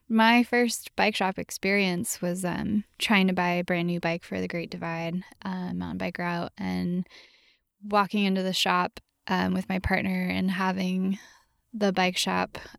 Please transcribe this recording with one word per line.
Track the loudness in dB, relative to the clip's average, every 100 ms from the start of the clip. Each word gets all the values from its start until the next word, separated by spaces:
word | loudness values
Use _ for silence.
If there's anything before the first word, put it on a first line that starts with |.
| 0
my | 4 6 6
first | 6 4 2 0 -6 0
bike | 0 2
shop | 0 -2
experience | -8 -4 0 2 2 0 -4 -4
was, | -4 -2 -4
um, | -4 -2 -2 -4 -4
trying | 2 4 4
to |
buy | 2 0
a | 0
brand | 0 0 0
new | -2
bike | -2 -4
for | -6 -6
the | -4
Great | -4 -8
Divide, | -8 -6 -6 -4 -6 -8 -12
uh, | -8 -6 -6
mountain | -6 -6 -4
bike | -6 -4
route, | -4 -4 -6 -6
and | -4 -2 0 -2 -4 -10 -20 _ _ _ _ _ -2
walking | 0 2 2
into | 2 2
the | 0
shop, | 0 2 2 0 -4 -20 _ -4
um, | 0 0 0
with | -2
my | -2
partner | 0 0 0 -2 -2
and | 0 0
having | 0 0 0 -2 0 0 -2 -8 -20 _ _ _
the | -2 0
bike | 2 2 0
shop, | 0 0 -2 -6 -16